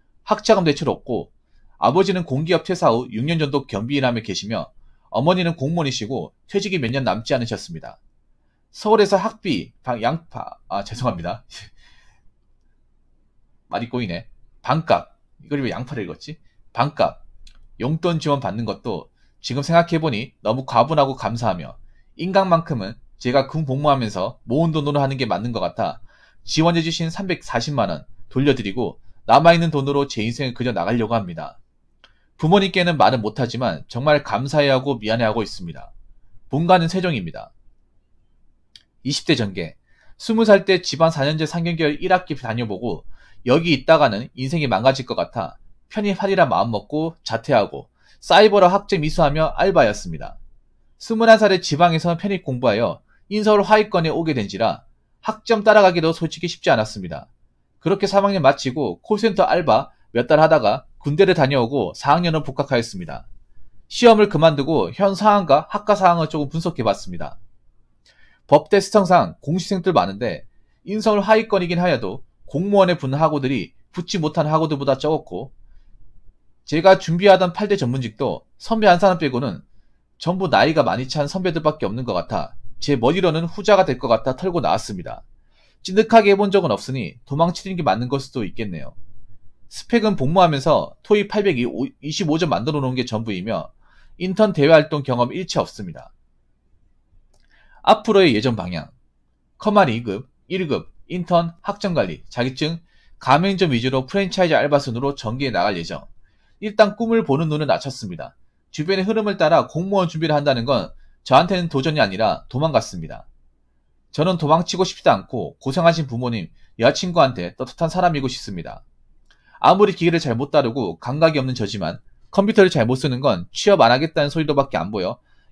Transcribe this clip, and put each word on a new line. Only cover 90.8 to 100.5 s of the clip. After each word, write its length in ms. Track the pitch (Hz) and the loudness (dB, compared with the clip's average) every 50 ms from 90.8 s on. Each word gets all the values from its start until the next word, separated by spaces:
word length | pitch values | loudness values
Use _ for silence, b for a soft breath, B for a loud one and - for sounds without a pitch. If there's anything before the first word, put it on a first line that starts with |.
| - - - _ | 0 -4 -12 _
토익 260 | _ - 208 208 202 202 | _ 0 2 2 2 0
팔백이십오 1080 | - 214 196 196 156 120 120 - 65 107 139 - - _ 139 151 156 - 196 147 156 160 | -2 0 0 0 0 0 -2 -4 -4 -6 -8 -8 -8 _ -12 -10 -6 -4 -2 -2 0 0
점 100 | 175 151 | 0 0
만들어 320 | 123 87 117 156 147 147 | -2 -2 -2 -4 -4 -4
놓은 140 | 135 127 127 | -4 -4 -4
게 100 | 127 120 | -4 -6
전부이며 640 | - 113 107 113 113 101 90 92 117 104 82 73 - _ _ _ _ _ _ _ - - | -4 -6 -6 -6 -6 -8 -8 -6 -6 -6 -6 -8 -10 _ _ _ _ _ _ _ -20 -12
인턴 380 | - 175 190 185 208 214 202 - | -8 -6 -6 0 2 2 2 2
대외활동 480 | 160 139 151 165 151 147 151 156 147 | 2 6 8 8 8 6 4 -4 -6
경험 320 | 131 135 123 120 120 127 - | -4 -4 -2 -2 -2 -2 -4
일체 260 | 180 190 - - 160 | -10 -8 -6 -4 -4
없습니다. 500 | - - - - 104 87 78 65 - - _ _ _ _ _ _ _ _ _ _ _ _ _ _ _ _ _ _ _ _ _ - _ _ _ b b b b b b b b b | -4 -4 -6 -14 -14 -14 -14 -16 -20 -20 _ _ _ _ _ _ _ _ _ _ _ _ _ _ _ _ _ _ _ _ _ -20 _ _ _ b b b b b b b b b
앞으로의 520 | b - 214 214 - 226 202 196 190 151 110 | b 2 2 2 4 2 4 6 6 6 4
예전 220 | 107 117 127 117 | 2 0 0 -2
방향, 320 | 104 85 90 90 78 71 - _ _ _ _ _ _ _ _ _ _ _ _ _ - | -2 -6 -8 -8 -10 -10 -12 _ _ _ _ _ _ _ _ _ _ _ _ _ -6
커말 320 | - 214 208 202 190 139 | -4 2 4 4 4 4
이 120 | 110 117 | 2 -4
급, 280 | 120 110 95 110 131 _ _ _ _ | -4 -6 -6 -6 -8 _ _ _ _
일 200 | - | -8